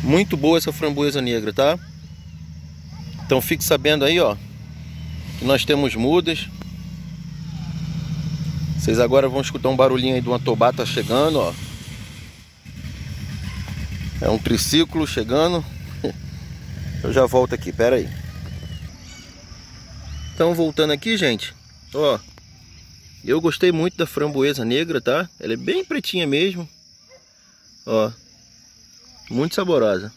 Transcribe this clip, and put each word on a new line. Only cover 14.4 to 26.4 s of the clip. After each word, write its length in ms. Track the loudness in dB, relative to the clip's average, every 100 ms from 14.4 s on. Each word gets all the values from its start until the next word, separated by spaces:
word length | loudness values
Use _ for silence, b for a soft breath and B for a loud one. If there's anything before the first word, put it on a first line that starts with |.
| 2 0 4 2 2 0 -2
chegando. 580 | -2 0 2 4 2 -4 -10 -12 -8
<laughs> 1000 | -8 -8 -12 -12 -12 -14 -12 -10 -8 -4
Eu 80 | 0
já 140 | 4 6
volto 280 | 4 2
aqui, 180 | -2 -6
pera 240 | 2 4 4
aí. 120 | 0 -8 -10 -10 -10 -10 -10 -12 -12 -16 -18 -18 -18 -20 -18 -20 -18 -20 -18 -16 -12 -10 -10
Então, 200 | 0 2
voltando 380 | 2 0 2 0
aqui, 260 | 0 0 2
gente, 360 | 2 0 -4 -14 -20 -20 -8
ó. 260 | 0 2 2 -4 -20 -20 -20 -20 -20 -20 -20 -20 -14 0
Eu 160 | 2
gostei 300 | 2 4 2
muito 260 | 4 0 0
da 80 | -2
framboesa 580 | 0 0 2 2 2
negra, 380 | 0 0 0 0
tá? 260 | 2 0 0 -6
Ela 140 | -4
é 40 | -2
bem 260 | 0 -2
pretinha 440 | -2 -4 -2 -2 0
mesmo. 420 | 2